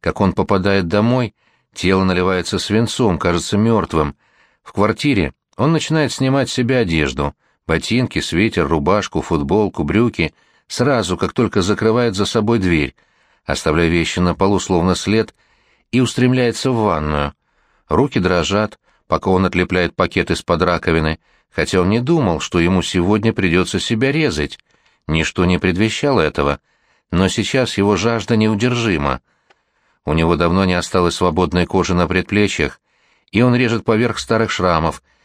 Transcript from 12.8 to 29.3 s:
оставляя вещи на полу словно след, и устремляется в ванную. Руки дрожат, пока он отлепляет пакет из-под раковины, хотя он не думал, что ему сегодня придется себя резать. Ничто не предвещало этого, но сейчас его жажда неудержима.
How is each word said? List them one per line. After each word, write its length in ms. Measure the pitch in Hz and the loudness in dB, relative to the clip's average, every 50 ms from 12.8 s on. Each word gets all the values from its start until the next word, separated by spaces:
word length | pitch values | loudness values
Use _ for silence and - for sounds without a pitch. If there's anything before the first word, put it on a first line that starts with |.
| 71 64 - _ _ _ _ _ _ _ _ _ _ | 0 -2 -6 _ _ _ _ _ _ _ _ _ _
оставляя 440 | - 73 - - 80 76 80 85 82 | -6 -6 -2 0 0 2 2 2 2
вещи 320 | 82 85 82 - - - | 2 0 0 -2 -2 -2
на 140 | 90 90 82 | 0 0 0
полу 260 | - 98 98 101 92 | 0 0 0 0 0
словно 340 | - - 95 87 82 92 90 | 0 0 0 2 2 2 0
след, 400 | - - - 101 110 110 - _ _ _ _ _ _ _ _ _ _ _ _ | 0 0 0 0 0 0 -2 _ _ _ _ _ _ _ _ _ _ _ _
и 100 | - 123 | -2 0
устремляется 680 | 127 117 - - 123 127 127 127 127 120 110 - - 143 | 0 0 0 2 2 2 2 2 0 0 -2 -2 -2 -2
в 60 | 127 | 0
ванную. 560 | 117 110 104 87 78 76 76 76 73 71 71 - _ _ _ _ _ _ _ _ _ _ _ | 0 0 0 0 0 -2 -2 0 0 -2 -2 -6 _ _ _ _ _ _ _ _ _ _ _
Руки 320 | 80 78 131 147 - 139 | 0 0 2 2 0 0
дрожат, 580 | 90 90 90 87 82 - 98 104 107 107 - _ _ _ _ _ _ | 0 2 0 0 0 0 0 -2 -2 -2 -6 _ _ _ _ _ _
пока 240 | _ - 82 - 98 | _ -4 -2 0 2
он 160 | 95 92 95 | 2 2 2
отлепляет 480 | 90 - 90 90 85 - 90 87 85 - | 2 2 0 -2 0 0 0 0 0 0
пакет 360 | - 90 87 - 95 85 - | -2 -2 0 0 -2 0 0
из-под 320 | 85 - - - 85 82 90 | -2 -4 0 -2 0 2 2
раковины, 560 | 87 87 82 - - 82 80 78 78 80 - _ _ _ _ _ _ _ | 0 0 0 0 0 0 2 2 0 -2 -4 _ _ _ _ _ _ _
хотя 240 | - 78 - - 95 | -4 -4 0 2 0
он 80 | 87 90 | 2 2
не 120 | 104 117 | 0 0
думал, 400 | 123 127 175 165 139 98 85 76 | 0 0 0 0 2 0 0 -2
что 200 | - - - 90 | -4 -2 0 0
ему 220 | 82 87 92 92 82 | 2 2 2 2 0
сегодня 500 | - - 92 87 90 104 110 107 113 110 | 0 0 0 2 2 2 2 2 0 -2
придется 480 | - 98 92 80 90 92 87 - 95 | 0 0 0 2 0 0 0 -2 -4
себя 320 | - - 117 113 123 131 139 | -2 -2 -2 0 0 0 0
резать. 460 | 160 160 139 85 73 76 73 - - _ _ _ _ _ _ _ _ _ | 0 -2 -2 -2 -2 -4 -6 -6 -14 _ _ _ _ _ _ _ _ _
Ничто 400 | - 76 80 80 - - - 92 | -2 0 0 0 0 0 0 2
не 100 | 87 90 | 2 2
предвещало 640 | 85 - 92 87 87 107 110 104 - - 143 139 110 | 2 0 0 0 2 0 -2 -2 -2 -2 0 2 2
этого, 400 | 80 76 69 - 73 71 69 - _ _ _ _ _ _ _ _ _ _ | 0 0 0 0 -2 -2 -2 -4 _ _ _ _ _ _ _ _ _ _
но 180 | - 85 92 95 | 0 0 2 2
сейчас 500 | - - 104 - - 135 127 113 - - | 0 -2 -4 -2 0 -2 -2 -2 0 0
его 180 | 98 101 104 | 0 2 2
жажда 400 | 90 98 117 117 113 104 - 120 | 0 0 -2 -2 -2 -2 0 0
неудержима. 840 | 110 107 110 110 101 110 123 123 120 117 113 92 78 71 71 65 62 _ _ | 2 2 2 0 0 0 0 0 0 0 0 0 0 0 -2 -2 -4 _ _